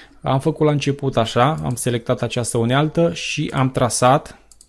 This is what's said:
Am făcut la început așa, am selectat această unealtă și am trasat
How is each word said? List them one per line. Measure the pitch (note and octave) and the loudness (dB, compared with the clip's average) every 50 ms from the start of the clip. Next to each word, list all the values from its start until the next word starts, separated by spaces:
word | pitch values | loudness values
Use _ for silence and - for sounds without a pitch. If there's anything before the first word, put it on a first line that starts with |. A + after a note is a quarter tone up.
| - - - - | -20 -20 -20 -8
Am | - C3+ C3 C3+ | -4 -2 -2 0
făcut | - D#3+ D#3 - D#3 | 0 -2 0 2 2
la | D3+ | 2
început | D3 C#3+ - C#3 C#3 C#3 C#3 C3+ - A#2+ | 2 2 0 -2 -2 -2 -4 -2 0 0
așa, | A2+ - - A#2+ B2 D3 D#3+ D3+ D#3 | -2 0 2 2 2 2 2 0 -4
am | - B2 | -4 -4
selectat | - - B2+ A#2+ A#2 - - B2 - | -2 -2 -2 -2 -2 -2 -2 -2 -2
această | B2 A2+ - B2 A#2 - - A#2+ | -2 -4 -4 -4 -4 -2 -2 0
unealtă | A2+ A#2+ B2+ C#3 D#3 D#3 - E3+ E3+ E3+ E3+ | 0 2 2 2 0 0 2 2 0 0 0
și | - - - - - D3+ - - | -4 -6 -6 -4 -4 -4 -4 0
am | C#3 C3 C3 | 0 0 0
trasat | C3 C3 B2+ A2+ - - C3 B2+ C3+ D3+ - - - - _ _ - _ - | 2 0 0 0 0 2 4 4 4 4 2 -4 -14 -20 _ _ -20 _ -20